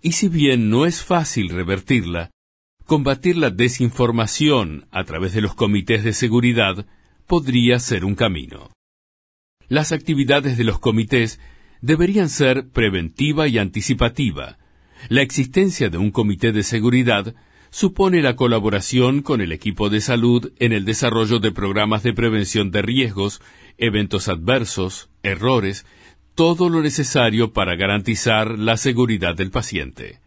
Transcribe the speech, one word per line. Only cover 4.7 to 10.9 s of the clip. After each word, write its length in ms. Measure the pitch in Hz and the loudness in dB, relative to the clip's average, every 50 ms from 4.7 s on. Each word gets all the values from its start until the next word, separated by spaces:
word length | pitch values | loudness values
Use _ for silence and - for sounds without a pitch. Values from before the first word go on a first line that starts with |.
| 76 71 - _ | -6 -12 -14 _
a 120 | - 92 92 | -8 -8 -8
través 300 | - 76 80 92 92 90 | -6 -6 -6 -6 -2 -2
de 80 | 110 | -2
los 140 | 107 101 - | -2 -2 -2
comités 480 | - 120 101 104 101 92 - 117 107 104 | -2 0 2 2 0 0 0 -2 0 0
de 100 | 113 104 | -2 -2
seguridad 720 | - 127 120 110 120 120 123 120 117 107 98 92 92 104 - - _ _ _ _ _ _ | 0 -2 2 2 2 2 2 2 2 0 0 -2 -4 -10 -16 -18 _ _ _ _ _ _
podría 540 | _ 175 170 147 131 123 123 117 120 123 123 | _ 0 0 0 2 2 4 4 4 4 2
ser 260 | 123 - 123 95 87 | 0 -2 -2 -2 -2
un 80 | 98 101 | -4 -2
camino. 580 | 92 120 110 92 76 64 62 - - - - _ _ _ _ _ _ _ _ _ _ _ _ _ _ _ _ _ _ _ | 0 -2 -2 -2 -4 -8 -12 -16 -20 -20 -20 _ _ _ _ _ _ _ _ _ _ _ _ _ _ _ _ _ _ _
Las 240 | - 127 147 151 - | -2 -2 0 0 0
actividades 680 | 160 151 - - 160 139 139 127 139 147 135 143 127 | -2 -4 -2 -2 0 0 4 4 4 2 4 0 0
de 60 | 117 120 | 0 0
los 140 | 113 98 | 0 0
comités 600 | - - 127 | 0 0 2